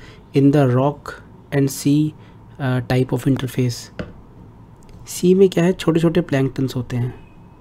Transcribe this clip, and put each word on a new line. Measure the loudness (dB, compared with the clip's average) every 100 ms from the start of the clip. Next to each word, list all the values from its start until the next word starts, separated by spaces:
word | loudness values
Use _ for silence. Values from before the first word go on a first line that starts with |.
| -20 -20 -4
in | 2 4
the | 4 4
rock | 2 0 -2 -10 -18 -20 -20 -6
and | -2 -2
sea | -2 0 2 0 -4 -16 -20 -20 -8
अ, | -4 -2
type | -2 -2 0
of | -2 0
interface। | -2 -2 -4 -4 -4 -12 -14 -16 -16 -20 -20 -20 -20 -20 -20 -20 -20 -16
सी | -2 2
में | 6 4
क्या | 4
है, | 0
छोटे-छोटे | 0 -2 0 2 0
प्लैंक्टन्स | 0 0 -2 -2 -6 -6
होते | -6 -6
हैं | -6 -8 -18 -20 -20 -20